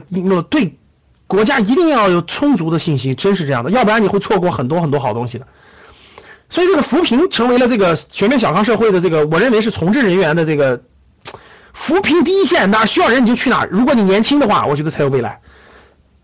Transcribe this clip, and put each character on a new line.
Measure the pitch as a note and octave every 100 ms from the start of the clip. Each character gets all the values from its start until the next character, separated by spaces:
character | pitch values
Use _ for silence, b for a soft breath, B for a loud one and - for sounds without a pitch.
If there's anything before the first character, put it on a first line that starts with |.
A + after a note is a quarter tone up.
| -
那 | F#3
个 | F#3 F3+
对 | E3+ D4 F#3 - _ _ _ _ -
国 | F#3+
家 | A3 C4
一 | G3
定 | E4+ E4
要 | C4 G3
有 | F3
充 | E3+ - D4 G#3
足 | D#3+
的 | E3
信 | E3 C#3
息， | C3 C3
真 | G3 F#3
是 | C#3
这 |
样 | B2
的， | B2+
要 | B3
不 | G#3
然 | A3+
你 | G3+
会 | G3+
错 | - G3
过 | F3
很 | - B2+
多 | E3+
很 | D#3
多 | C#3
好 | B2 A#2
东 | A#2+
西 | A#2+
的。 | - B B B B B B B B B B
所 | E4
以 | F#4
这 | D#4
个 |
扶 | - D4+
贫 | D#4+ A#3+ F#4+
成 | - B3
为 | B3
了 | B3
这 | A#3
个 | F3+ D#3
全 | - - G#3
面 | C#4
小 | F3+
康 | F3
社 | A3 G#3
会 | A3+
的 | F#3
这 | F3
个， | D#3 D3+
我 | E3
认 | B3+
为 | G#3+
是 | A3
从 | - E3+
政 | C#4
人 | G#3 F#3
员 | D#3+ E3+
的 | D#3+
这 | D3
个 | C3+ B2 _ _ _ _ - B B B B
扶 | - - F4+
贫 | C4+ E4+
第 | D4 G4
一 | D#4
线， | E4 G3
哪 | A3
儿 | A3
需 | F4+
要 | D4+
人 | B3+
你 | A3+
就 | B3
去 | C4
哪 | G#3
儿。 | -
如 | F#3
果 | C4 A#3+
你 |
年 | F#3+ G3+
轻 | A3+ D4
的 | B3+
话， | E3+ A2+
我 | D3
觉 |
得 | D#3
才 | -
有 | C#3
未 | C3
来。 | G#2+ - b b b b b b b _